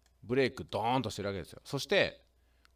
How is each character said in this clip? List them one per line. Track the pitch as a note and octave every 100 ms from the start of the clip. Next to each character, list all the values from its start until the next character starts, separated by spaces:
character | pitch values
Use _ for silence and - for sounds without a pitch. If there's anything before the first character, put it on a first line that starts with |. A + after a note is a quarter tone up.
| _ _
ブ | G2 C3
レ | B2+
イ |
ク | - E2+
ド | G#2
ー | A2 C3
ン |
と | G#2+
し | -
て |
る | G2+
わ |
け | G2
で |
す | D2+
よ。 | -
そ | - C#3
し | -
て、 | G3 G#2+ - _ _ _ _ _